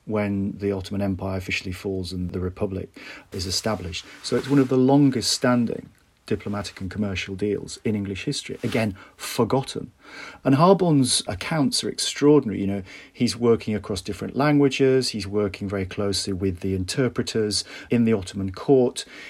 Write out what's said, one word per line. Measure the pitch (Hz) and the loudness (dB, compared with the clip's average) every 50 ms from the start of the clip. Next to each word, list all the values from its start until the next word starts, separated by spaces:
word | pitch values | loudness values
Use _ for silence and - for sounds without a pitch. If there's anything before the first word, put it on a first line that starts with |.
| _ | _
when | - 107 104 104 101 101 98 98 101 - 92 | -4 -2 0 0 0 0 0 -2 -2 -4 -2
the | 101 101 | -2 -2
Ottoman | 98 95 90 - 101 98 | -2 -2 -4 -6 -4 -2
Empire | 101 98 95 92 95 98 95 95 | -2 -2 -2 -2 -4 -4 -4 -4
officially | - - 98 - - 95 | -4 -4 -6 -6 -4 -6
falls | 92 - - 101 95 92 90 87 | -10 -6 -6 -4 -4 -4 -6 -6
and | 92 90 90 87 | -6 -6 -6 -4
the | 95 92 | -4 -4
Republic | 90 90 90 - 107 98 95 92 - - _ - - - - - - - | -4 -4 -4 -4 -4 -4 -4 -6 -8 -10 _ -20 -18 -18 -18 -20 -18 -12
is | - 95 90 | -10 -8 -6
established. | 95 - - - 113 107 95 92 87 87 - - - - - - | -4 -4 -4 -2 -4 -4 -4 -6 -8 -10 -10 -12 -14 -20 -14 -6
So | - 127 | -2 -2
it's | 123 - 127 | -2 0 4
one | 143 143 | 4 4
of | 127 123 | 4 4
the | 131 | 4
longest | 127 127 135 139 147 143 135 123 117 - - | 4 6 6 6 6 6 6 4 2 -2 -2
standing | - - - 123 123 120 117 - - - - - _ _ _ _ _ _ _ - | -2 0 2 2 4 2 2 0 -4 -8 -10 -14 _ _ _ _ _ _ _ -6
diplomatic | 113 95 - 104 104 104 95 - - - | -6 -4 -4 -6 -6 -6 -6 -8 -10 -10
and | 98 90 | -10 -8
commercial | 90 101 104 98 95 92 - - 98 | -4 -4 -4 -4 -4 -6 -6 -8 -6
deals | 95 104 104 98 - - - - - - | -4 -2 -2 -2 -4 -6 -10 -14 -6 -4
in | 117 107 | -2 -2
English | 101 98 98 98 - - | -2 -4 -4 -6 -6 -6
history. | - - - - - - - | -6 -6 -6 -8 -10 -12 -6
Again, | - 113 - 117 110 107 92 - - - _ | -6 -4 -2 -2 -2 -2 -4 -8 -16 -20 _
forgotten. | - - - - - 120 - 127 135 131 - - - - - _ _ _ - - - - - - - - | -14 -12 -6 0 0 0 2 2 -2 -2 -4 -8 -10 -10 -12 _ _ _ -20 -18 -18 -16 -18 -16 -4 2
And | 135 139 | 2 4
Harborne's | 131 170 190 196 175 185 170 151 139 127 - - - - | 6 8 6 6 6 4 4 6 4 4 4 2 -2 -2
accounts | - 101 - - - 165 156 135 117 - - | -4 -8 -8 -6 -4 0 0 0 0 0 -2
are | - - | -4 -4
extraordinary. | - - - - - - 143 147 151 143 131 107 92 98 | -4 -4 -4 -4 -2 4 6 8 8 8 6 2 -2 -2
You | 98 98 | -2 -2
know, | 101 101 95 - - - - - | -2 -4 -6 -10 -16 -20 -20 -16
he's | _ - 123 107 104 | _ 0 0 0 0
working | 117 120 117 113 104 - 113 107 | 2 4 4 4 4 2 -4 -4
across | 98 - - 104 - | -4 -4 -4 -6 -6
different | - 104 101 - 113 101 - | -4 -8 -8 -6 -8 -6 -2
languages. | 123 143 151 147 143 143 135 135 - 135 131 131 131 127 - | 0 2 4 6 6 4 4 4 4 4 4 4 4 2 0
He's | - 107 92 | -4 -6 -6
working | 98 101 104 104 95 - - 104 95 | -2 0 0 0 0 -2 -4 -6 -4
very | 101 98 92 | -2 -2 -4
closely | 92 - 104 101 101 95 - - 101 | -4 -4 -2 -2 -2 -2 -2 -2 -4
with | 95 90 101 95 87 - | -4 0 0 -2 -2 -2
the | - 95 95 | -2 -2 -2
interpreters | 95 92 - - 143 127 120 - 123 117 - - 113 107 107 104 - - - - - - - | -2 -2 -4 0 0 0 0 0 -2 -6 -2 -2 0 0 0 -2 -4 -6 -6 -14 -16 -4 0
in | 123 120 117 | 2 4 4
the | 113 | 4
Ottoman | 110 98 92 - - 101 98 95 | 4 2 0 -6 -6 -6 -6 -6
court. | 92 - - - 139 131 123 117 - - - - - - - - | -6 -6 2 4 6 6 6 2 0 -6 -12 -14 -16 -20 -20 -18